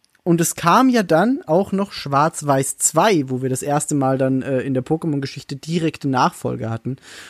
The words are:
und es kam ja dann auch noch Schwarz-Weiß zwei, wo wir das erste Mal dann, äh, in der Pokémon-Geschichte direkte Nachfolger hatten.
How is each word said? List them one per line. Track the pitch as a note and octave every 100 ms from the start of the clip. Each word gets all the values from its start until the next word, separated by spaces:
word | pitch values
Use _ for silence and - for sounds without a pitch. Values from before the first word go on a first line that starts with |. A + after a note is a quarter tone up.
| _ _
und | - E3+
es | E3 -
kam | E3+ G3 C4
ja | A#3+
dann | F3+ D#3+ G#3+ C#4 -
auch | E3 G3
noch | F#3+ G3
Schwarz-Weiß | - C#3+ C#3 D#3+ - D3 C3+ C#3 -
zwei, | - D#3 G#3 F3 C3
wo | B2+
wir | C3
das | B2+
erste | - C#3+ -
Mal | D3 C3+ C3+
dann, | C3 C3
äh, | B2+ C3
in | B2
der | C3 B2
Pokémon-Geschichte | D#3+ E3+ C#3+ C3+ - - C#3
direkte | D#3 E3+ D#3+ - C#3+
Nachfolger | B2+ D#3+ - B2 A#2+ A2+
hatten. | A2+ A#2+ C3+ - -